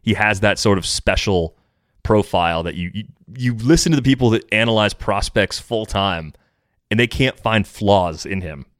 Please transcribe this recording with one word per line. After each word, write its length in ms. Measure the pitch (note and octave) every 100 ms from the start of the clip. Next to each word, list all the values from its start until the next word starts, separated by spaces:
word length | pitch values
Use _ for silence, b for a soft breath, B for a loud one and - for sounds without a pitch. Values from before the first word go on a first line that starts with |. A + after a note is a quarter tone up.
he 120 | -
has 260 | G2 G#2+ G2
that 180 | G#2 F#2+
sort 180 | A2 F#2+
of 80 |
special 680 | - - - F#2+ - F#2 E2 _ _ _ _ _
profile 600 | - A2 G2 F#2 E2+ E2
that 120 | E2+
you, 160 | D2+ F2
you, 120 | G#2+ A2 _ -
you 200 | B2+ B2
listen 400 | A2+ A#2+ E3 F3
to 20 |
the 60 | D3
people 280 | B2 B2+ B2
that 220 | A2 -
analyze 400 | A2 A#2 A2 G#2
prospects 640 | - - G2+ - - G2 -
full 280 | - A2+
time 480 | A2 G2+ G2 E2+ D#2 - _ _ _ _ _
and 80 | G#2+
they 80 | B2
can't 320 | - C3 -
find 260 | A#2 A2
flaws 600 | F#2+ - G2+ G2+ F2+ D#2+
in 160 | - F#2+
him. 240 | F2 D2 -